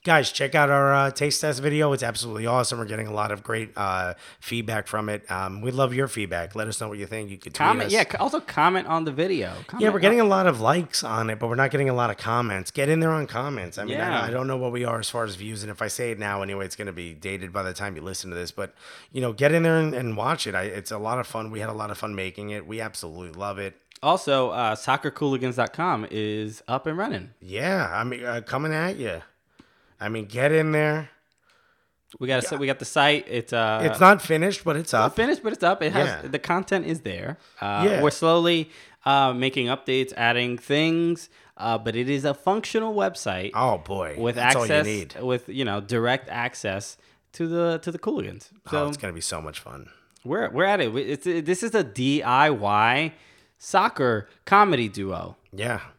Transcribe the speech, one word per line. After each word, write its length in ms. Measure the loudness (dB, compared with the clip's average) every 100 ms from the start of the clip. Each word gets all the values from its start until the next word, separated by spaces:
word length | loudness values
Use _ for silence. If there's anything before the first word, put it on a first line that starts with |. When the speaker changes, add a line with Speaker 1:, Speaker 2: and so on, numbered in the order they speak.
Speaker 1:
Guys, 280 | 6 4 4
check 240 | -2 0 4
out 160 | 4
our, 200 | 4 4 4
uh, 160 | 2
taste 300 | 0 0 0
test 200 | -2 -2
video. 320 | 0 2 2
It's 80 | 2
absolutely 460 | -2 -4 -6 -4 0
awesome. 320 | 2 0 -2
We're 60 | -6
getting 200 | -6 -6
a 80 |
lot 180 | -4 -4
of 120 | -4
great, 260 | -4 -6 -4 -4
uh, 380 | -2 -2 -4 -8 -16 -18
feedback 480 | -8 -6 -2 -4 -2
from 220 | -4 -4
it. 200 | -6 -6
Um, 320 | -6 -6 -6
we 80 | -6
love 240 | 0 0
your 140 | 0 -4
feedback. 480 | -4 -4 -4 -6 -6
Let 120 | -6
us 140 | -6
know 80 | -8
what 80 | -8
you 80 | -8
think. 240 | -8 -10
You 80 | -14
could 160 | -14
tweet 140 | 0 2
Speaker 2:
Comment, 180 | 2 2
Speaker 1:
us. 60 |
Speaker 2:
yeah, 100 | 2 2
co-, 120 | 0
also 220 | -2 -2
comment 480 | -4 2 4 4 0
on 180 | -2 -2
the 60 |
video. 380 | -2 0 0 -4
Speaker 1:
Yeah, 140 | -8 -12
Speaker 2:
Comment 260 | 0 2
Speaker 1:
we're 60 | 6
getting 220 | 6 6
Speaker 2:
on 40 | 6
Speaker 1:
a 40 |
lot 180 | 6 4
of 120 | 4
likes 440 | 4 4 2 -4
on 260 | -2 -2 -2
it, 80 | -2
but 120 | -2
we're 60 | 2
not 140 | 2
getting 200 | 2 0
a 40 |
lot 160 | 2 0
of 80 | -2
comments. 540 | -2 0 0 -2 -4
Get 180 | -2 0
in 100 | 2
there 120 | 2
on 160 | 0 -2
comments. 500 | -4 -6 -6 -8 -8
I 60 |
mean, 100 | -6
Speaker 2:
Yeah. 280 | -4 -2 -2
Speaker 1:
I, 40 | -2
I 20 |
don't 160 | -2 -4
know 100 | -4
what 140 | -4
we 140 | -2 -2
are 140 | -2
as 100 | -4
far 120 | -4
as 120 | -6 -6
views, 260 | -10 -10
and 100 | -10
if 120 | -6
I 40 | -6
say 220 | -4 -6
it 60 | -4
now 240 | -4 -4
anyway, 240 | -4 -6 -8
it's 100 | -8
gonna 160 | -10
be 200 | -8 -12
dated 400 | -10 -8 -8 -6
by 80 | -6
the 120 | -6
time 220 | -6 -8 -8
you 60 |
listen 300 | -10 -10 -8
to 40 | -8
this. 140 | -8
But, 220 | -8 -10 _ -20 -20 -12
you 100 | -6
know, 120 | -4
get 180 | 2 4
in 100 | 4
there 160 | 4 4
and, 160 | 2 -2
and 160 | -4 -2
watch 300 | -2 -2 -2
it. 80 | -2
I, 80 |
it's 280 | -4 -6 -8
a 60 | -6
lot 220 | -4 -4
of 80 | -4
fun. 240 | -8 -8
We 80 | -6
had 100 | -6
a 40 |
lot 180 | -6 -8
of 60 | -6
fun 180 | -6 -6
making 340 | -6 -8 -10
it. 140 | -10 -8
We 160 | -8
absolutely 500 | -8 -10 -12 -12 -14 -8
love 220 | -8 -6
it. 160 | -8 -10 _ -2
Speaker 2:
Also, 480 | 2 2 4 2 2
uh, 240 | 0 0 0
soccer 360 | 0 0 0
cooligans 460 | -2 -2 0 -2 -2
dot 160 | -2
com 340 | 0 -2 -2 -4
is 540 | -4 -4 -4 -6 -10 -6
up 180 | -4 -4
and 100 | -4
running. 340 | -4 -6 -10 _
Speaker 1:
Yeah, 460 | -10 -4 -2 0 0
I 120 | -2 -2
mean, 180 | -4
uh, 180 | -4 -6
coming 320 | -4 -4 -2
at 220 | -2 -2 -4
you. 260 | -6 -6 -10 _ _ _ -20 _ _ _
I 80 | -6
mean, 160 | -6 -6
get 260 | 0 2
in 180 | 4 2
there. 380 | 2 2 0 -6 _ _ _ _ _ _ _ _ _ _ -8
Speaker 2:
We 80 | 0
got 160 | 0
a, 40 | 0 -2
Speaker 1:
Yeah. 20 |
Speaker 2:
we 80 | 0
got 120 | -2
the 60 | 0
site. 400 | 4 6 4 0
It's, 240 | -4 -2
uh, 280 | 0 2 2
Speaker 1:
It's 160 | 0 8
not 220 | 8 8
finished, 420 | 4 2 2 0
but 120 | -2 -2
it's 80 | 0
Speaker 2:
it's 60 |
not 100 | 2 2
Speaker 1:
up. 80 | 2
Speaker 2:
finished, 280 | 0 2
but 100 | -2
it's 100 | 0
up. 200 | 2 2
It 80 | 0
has 140 | 2 2
Speaker 1:
Yeah. 140 | 0 -4
Speaker 2:
the 100 | -6
content 460 | 0 -2 2 0 0
is 140 | -4
there. 360 | -4 -6 -8 -10 _ -8
Uh, 220 | -4 2 2
Speaker 1:
Yeah. 160 | 4
Speaker 2:
we're 80 | 2
slowly, 600 | 2 4 4 4 2 0 -10 -20 _ 2
uh, 280 | 4 4
making 340 | 2 0 0 0
updates, 460 | -2 0 0 0 2
adding 400 | 2 4 0 -4
things, 720 | 0 2 2 2 2 0 -6 _ -20 -6
uh, 200 | -2 -2
but 180 | -2 -2
it 140 | 0
is 160 | 0 0
a 80 |
functional 640 | 0 0 0 0 -2 0 0
website 560 | 0 -2 -4 -4 -4
Speaker 1:
Oh, 240 | 0 2 0
boy. 360 | -2 -4 -4 -2
Speaker 2:
with 180 | -2 2
Speaker 1:
That's 200 | 4 4
all 100 | 4
you 80 |
Speaker 2:
access, 120 | 2 2
Speaker 1:
need. 300 | -2 -6 -8
Speaker 2:
with, 260 | -2 -2 -4
you 160 | -6 -2
know, 160 | -4
direct 480 | -2 0 2 0 -2
access 680 | -6 -6 -4 -4 -4 -8 -18 _ _ _
to 140 | -6 -4
the, 320 | 0 0 -2
to 80 | -4
the 80 | -6
Cooligans. 500 | -4 -4 -4 -10 -18 _ -4
Speaker 1:
Oh, 40 |
Speaker 2:
So 160 | -2 -2
Speaker 1:
it's 100 | -4
gonna 160 | -8
be 80 | -6
so 180 | -6 -6
much 200 | -8 -12
fun. 300 | -16 -18 -18 -20 _ _ -6
Speaker 2:
we're, 240 | -4 -2
we're 160 | 0 2
at 160 | 2
it. 100 | 2
We, 120 | -2
it's, 240 | -4 -4 -2
it, 180 | -2 0
this 180 | -2
is 120 | 0 0
a 80 |
D 400 | 0 0 2 2
I 260 | 4 6 6
Y 640 | 4 2 4 4 4 0 -6 -20 _ _ _
soccer 720 | 0 2 2 2 2 2 -4 _ 4
comedy 420 | 8 8 6 2
duo. 480 | -4 -6 -6 -8 -16 _
Speaker 1:
Yeah. 260 | -8 -4 -4 -8